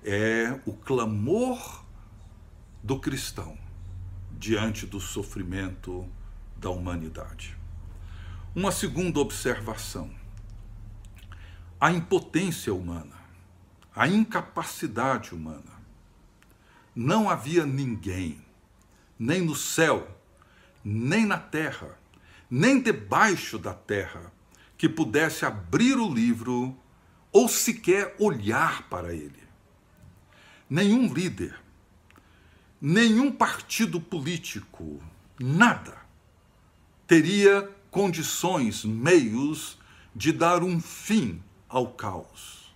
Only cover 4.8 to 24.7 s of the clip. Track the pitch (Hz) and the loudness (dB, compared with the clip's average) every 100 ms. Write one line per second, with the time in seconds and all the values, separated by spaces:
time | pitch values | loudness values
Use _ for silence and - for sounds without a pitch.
4.8 | 98 98 - - 101 107 87 95 95 92 | -8 -10 -8 -8 -8 -8 -6 -6 -6 -8
5.8 | - 90 90 - - - - - 98 87 | -10 -10 -10 -14 -16 -16 -16 -10 -8 -6
6.8 | 90 85 80 80 - - - - - - | -4 -6 -8 -10 -12 -12 -12 -12 -12 -12
7.8 | - - - - - - - - 196 180 | -14 -14 -14 -14 -12 -12 -10 -2 -2 0
8.8 | 196 139 180 147 139 - 131 110 107 107 | -2 -2 0 2 0 0 -2 -2 -4 -8
9.8 | - 98 76 - - - - - - - | -8 -10 -10 -14 -16 -16 -16 -16 -16 -16
10.8 | - - - - - - - - - - | -16 -16 -18 -18 -18 -18 -18 -18 -18 0
11.8 | 147 175 165 185 - 156 190 - - 92 | 2 2 2 0 2 -2 0 -2 -4 -4
12.8 | 87 85 78 - - - - - - - | -4 -8 -10 -18 -20 -20 -20 -20 -20 -20
13.8 | - - 127 202 220 180 165 - 165 - | -18 0 2 4 2 0 -4 -8 -8 -8
14.8 | 156 113 131 127 107 85 80 76 69 - | -6 -2 0 0 -4 -12 -12 -12 -16 -20
15.8 | - - - _ _ _ _ _ _ - | -20 -20 -20 _ _ _ _ _ _ -20
16.8 | _ - 120 208 208 165 117 170 147 135 | _ -4 2 4 4 0 2 2 2 0
17.8 | 135 107 90 92 90 73 - _ _ _ | -2 -4 -4 -4 -4 -8 -16 _ _ _
18.8 | _ _ _ _ 113 180 170 143 - - | _ _ _ _ -2 0 0 -2 -4 2
19.8 | 160 110 90 95 _ _ _ _ _ _ | 4 4 -2 -18 _ _ _ _ _ _
20.8 | 107 107 123 196 214 175 - 151 156 113 | -6 -4 0 2 2 0 -4 -4 -4 -6
21.8 | 73 - _ - - - _ 123 208 269 | -14 -18 _ -20 -20 -20 _ 2 4 6
22.8 | 240 147 101 135 214 165 - 110 104 90 | 4 0 0 4 4 2 -4 -8 -8 -10
23.8 | - 101 90 - 87 - _ - - | -4 -4 -4 -10 -18 -20 _ -20 -20